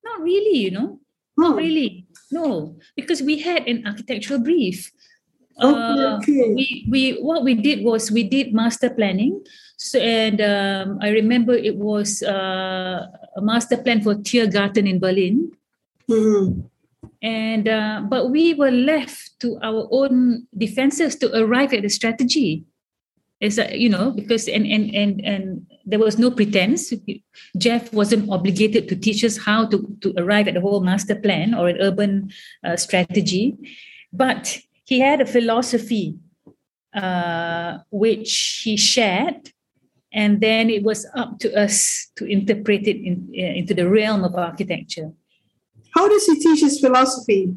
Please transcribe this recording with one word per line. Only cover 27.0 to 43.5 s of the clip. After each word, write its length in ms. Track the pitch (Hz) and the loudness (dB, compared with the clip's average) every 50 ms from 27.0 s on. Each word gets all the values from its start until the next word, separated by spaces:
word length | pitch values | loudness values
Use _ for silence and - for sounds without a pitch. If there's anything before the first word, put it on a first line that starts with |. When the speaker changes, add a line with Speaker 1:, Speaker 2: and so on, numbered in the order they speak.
| - - 196 - _ _ _ - - - _ 175 | -8 -12 -12 -12 _ _ _ -20 -20 -8 _ 0
Speaker 1:
Jeff 340 | - 240 233 233 233 - | 0 2 2 0 -4 -2
wasn't 380 | - 208 202 202 233 214 202 202 | 0 0 2 2 2 0 0 -2
obligated 580 | 196 175 175 196 180 - 214 214 214 233 220 - | -2 0 0 0 2 2 2 2 2 0 0 0
to 80 | 190 | -6
teach 260 | 185 - 220 208 208 - | -2 0 -2 0 2 0
us 120 | 226 214 | 0 -2
how 300 | - - 208 208 220 226 | -2 0 0 2 2 2
to, 280 | 220 208 190 - - - - | 2 0 -2 -2 -6 -12 -4
to 140 | - 190 185 | -4 -4 -2
arrive 320 | 185 175 180 208 208 208 190 | -2 0 2 2 2 2 2
at 60 | 160 | 0
the 60 | 180 | 0
whole 180 | 180 202 202 202 | 0 0 0 0
master 340 | 185 180 185 190 185 - 208 | 2 2 0 0 0 -4 -4
plan 380 | 208 - 208 185 156 165 214 | -2 0 0 0 0 0 0
or 160 | 233 214 175 175 | 0 2 0 0
an 80 | 175 - | 0 2
urban, 520 | 190 196 185 202 208 202 196 196 196 196 - - - - - _ - | 0 0 0 0 0 0 0 -2 -4 -6 -12 -18 -20 -20 -20 _ -6
uh, 120 | 180 170 | -6 -4
strategy, 800 | 175 - - - 180 180 - 180 208 170 - 180 185 214 277 - - - - - - - - - - - _ | -4 -4 0 0 0 0 2 0 0 0 0 -2 0 0 -2 -2 -6 -14 -20 -20 -20 -20 -20 -20 -20 -20 _
but 460 | - 180 262 262 - - - - - - _ _ _ _ _ | -2 -2 0 0 0 -4 -6 -10 -10 -10 _ _ _ _ _
he 160 | - 262 247 | -2 0 2
had 200 | 262 277 294 294 | 4 4 4 2
a 60 | 262 | 0
philosophy, 880 | 208 214 240 233 226 226 233 247 - 247 226 - - 233 214 180 156 156 - - _ _ _ _ - _ _ _ _ _ _ _ _ - | 2 2 0 2 2 0 0 -2 -2 -2 -4 -2 -2 -4 -2 -2 -6 -8 -12 -18 _ _ _ _ -20 _ _ _ _ _ _ _ _ -10
uh, 840 | 208 190 185 180 175 175 175 170 165 170 170 170 170 170 170 165 - - _ | -6 -4 -2 -2 -2 -2 -2 -4 -4 -4 -6 -6 -6 -6 -8 -10 -12 -14 _
which 720 | - 196 208 226 208 214 220 - - - - - - - - | -4 0 0 0 0 0 -4 -4 -4 -4 -4 -4 -6 -6 -4
he 100 | 226 214 | -4 -2
shared, 760 | 208 208 - - 254 - 196 180 190 - - - - _ - _ _ _ _ _ _ _ _ _ _ _ _ - | 0 2 2 2 2 2 2 0 0 -2 -2 -4 -8 _ -20 _ _ _ _ _ _ _ _ _ _ _ _ -4
and 260 | 208 208 208 208 202 | 0 2 2 2 4
then 300 | 220 220 220 220 226 226 | 4 2 2 2 2 0
it 120 | 226 208 | 0 0
was 240 | 202 220 214 - - - - | 0 -2 -2 -2 -8 -10 -8
up 240 | 262 233 233 - - | -8 -8 -8 -8 -6
to 140 | - 220 - | -4 -2 2
us 560 | 208 208 202 208 - - - - - - _ _ | 2 2 2 2 0 0 0 -2 -6 -8 _ _
to 80 | - 226 | -12 -6
interpret 600 | - 208 196 202 202 208 208 214 - 208 196 208 | -2 0 0 2 2 0 0 2 0 0 2 2
it 100 | 214 - - - | -2 -2 -2 -4
in, 240 | 185 180 180 - - - | -4 -4 -6 -6 -10 -8
uh, 60 | 185 | -6
into 320 | 185 170 | -6 -4